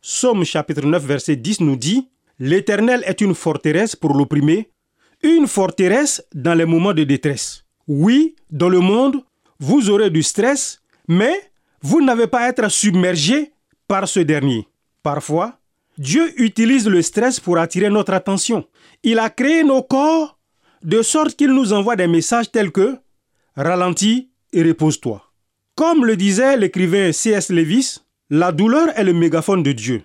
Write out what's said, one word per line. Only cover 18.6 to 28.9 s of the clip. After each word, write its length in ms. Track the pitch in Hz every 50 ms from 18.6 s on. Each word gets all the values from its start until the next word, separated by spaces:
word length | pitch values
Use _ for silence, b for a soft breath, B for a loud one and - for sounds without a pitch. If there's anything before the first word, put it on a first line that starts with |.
| - _ b b b b b b b
Il 160 | 220 233 220
a 100 | 226 226
créé 340 | 220 - 254 277 320 330 320
nos 200 | 285 269 262 254
corps 560 | - 269 269 285 311 320 330 311 294 _ _ _ _ _ _ _ _ _ _ -
de 200 | 165 160 226 226
sorte 320 | - - 311 311 311 -
qu'il 180 | - 285 277 262
nous 200 | 262 269 196 208
envoie 240 | 208 196 220 240
des 100 | 190 180
messages 440 | 170 170 165 165 - 233 233 233 -
tels 200 | - 233 208 180
que « 260 | - 196 190 233 269 254 _ _ _ _ _ _ _ _ _ _ _
Ralentis 720 | - 139 160 180 180 180 180 175 - 185 214 226 254 254 _ _ _ _ _ -
et 100 | 190 165
repose-toi ». 600 | 165 160 - 160 156 147 - - 127 107 98 _ _ _ _ _ _ _ _ _ _ _
Comme 320 | - 302 330 339 320 247
le 100 | 226 220
disait 400 | 180 190 202 190 190 254 269 277
l'écrivain 560 | 254 202 175 - 185 185 170 165 202 196 175 151
C 180 | - - 226
S 200 | 214 202 - -
Lewis, 480 | 190 170 165 156 180 254 262 - - - _ _ _ _ _ _
la 220 | 147 156 175 180 170
douleur 360 | 147 202 226 233 302 330 320